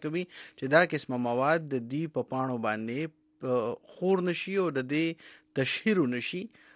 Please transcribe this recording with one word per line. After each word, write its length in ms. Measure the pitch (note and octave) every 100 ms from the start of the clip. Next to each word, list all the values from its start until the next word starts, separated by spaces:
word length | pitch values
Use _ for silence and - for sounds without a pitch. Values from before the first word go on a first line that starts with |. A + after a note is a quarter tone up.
کوي 200 | D3+ E3+ F3+
چې 360 | - - - C3+
دا 80 | D#3 F3
قسمه 300 | D3+ - B2 A#2+
مواد 420 | B2 C#3 E3 D3+
د 120 | C3 A#2
دوی 140 | C#3+ D#3+ C3
په 60 | A#2+
پاڼو 260 | C3 C3 B2 A2
باندې، 340 | A2 A2+ B2+ D#3 _ _ -
آه، 300 | B2+ B2 A2+ - -
خور 340 | - F3+ F#3+ F3+
نشي 260 | E3 F#3 G3
او 80 | F3
د 180 | C3+ B2+
دې 140 | D3+ E3 D#3+ - - _ -
تشهیر 480 | B2+ - A3 F#3+ C3 B2
نشي. 280 | - C3 A#2 - -